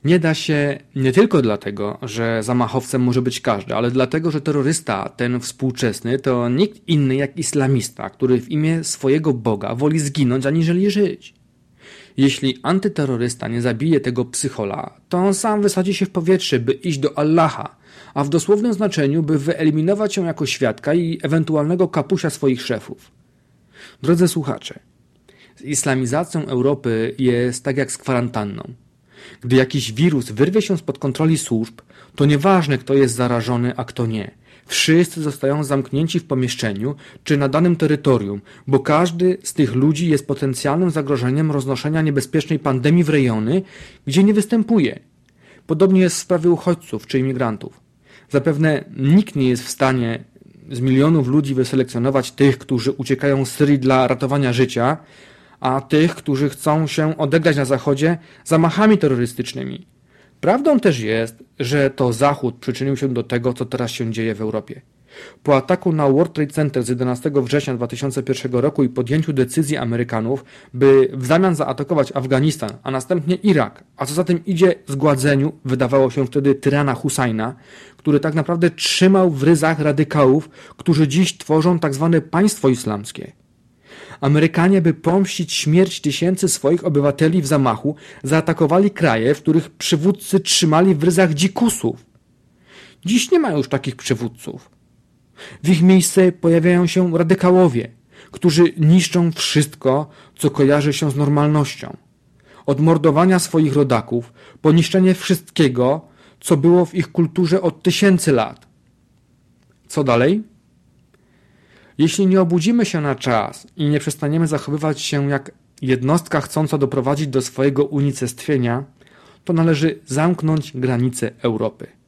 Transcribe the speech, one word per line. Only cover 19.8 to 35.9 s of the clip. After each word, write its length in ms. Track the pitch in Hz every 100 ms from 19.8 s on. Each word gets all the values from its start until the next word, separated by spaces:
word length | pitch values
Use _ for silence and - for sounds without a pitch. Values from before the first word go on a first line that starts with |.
| 156 208 214 202
ją 80 |
jako 220 | 175 156 143
świadka 480 | - 123 110 -
i 240 | 165 165 165
ewentualnego 680 | 143 160 156 156 147 175 185
kapusia 420 | - - 190 165
swoich 320 | - 139 127
szefów. 480 | - 113 - - _ _ _ _ _ _ _ - - _
Drodzy 260 | 131 170 175
słuchacze, 520 | 165 139 - - - _ _ _ _ _ _ _ _
z 60 |
islamizacją 840 | 135 143 143 131 123 143 170 165 151
Europy 680 | 127 127 143 127 110 113 -
jest 460 | 127 120 123 123
tak 120 | - 135
jak 160 | 135
z 60 | -
kwarantanną. 640 | - 123 120 117 104 98 - 123 _ _ _ - - -
Gdy 160 | 120 131
jakiś 360 | 127 143 117
wirus 380 | 110 170 147 117
wyrwie 320 | 107 151 208
się 160 | - 180
spod 200 | - -
kontroli 400 | 143 127 160 156
służb, 420 | - 113 113 - _ - -
to 120 | - 143
nieważne, 520 | 147 175 190 151 135
kto 160 | -
jest 200 | 139 131
zarażony, 580 | 117 123 120 113 120 123 127
a 80 |
kto 220 | 117 - 113
nie. 240 | 113 98 _ _ - _
Wszyscy 560 | - - 160 175 170
zostają 420 | 151 143 135 143
zamknięci 560 | 143 139 135